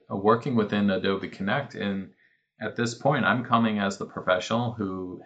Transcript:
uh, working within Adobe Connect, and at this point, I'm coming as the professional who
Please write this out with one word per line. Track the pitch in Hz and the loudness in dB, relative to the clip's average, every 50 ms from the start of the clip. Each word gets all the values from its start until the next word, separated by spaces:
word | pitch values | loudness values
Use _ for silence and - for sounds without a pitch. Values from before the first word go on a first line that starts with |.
| _ - | _ -8
uh, | 110 | -6
working | 98 95 107 117 117 - 143 120 | 0 4 4 4 4 2 0 2
within | 113 104 101 107 101 101 101 | 2 2 2 2 2 2 4
Adobe | 95 92 90 98 98 - - 90 | 2 2 2 0 0 0 -2 -6
Connect, | - - 95 98 117 143 139 - - | -8 -6 -4 -2 -2 -2 -4 -6 -8
and | - 101 101 98 98 95 - - _ _ _ _ _ _ _ _ - 110 | -6 -4 -4 -4 -4 -6 -10 -14 _ _ _ _ _ _ _ _ -10 -10
at | 107 - | -8 -4
this | - 120 117 120 | -2 -2 -2 -2
point, | - - 139 151 131 104 | -2 0 2 2 2 4
I'm | 95 107 127 - | 2 2 0 0
coming | - 120 117 117 110 107 104 | 2 2 4 4 4 2 2
as | 101 98 98 - | 0 0 -2 -4
the | - | -6
professional | - - 98 - 92 92 90 - - 113 117 120 120 120 | -8 -8 -4 0 2 2 2 2 0 0 0 0 -2 -2
who | - 104 95 95 95 92 90 90 - - | -4 -4 -4 -4 -6 -6 -8 -10 -10 -4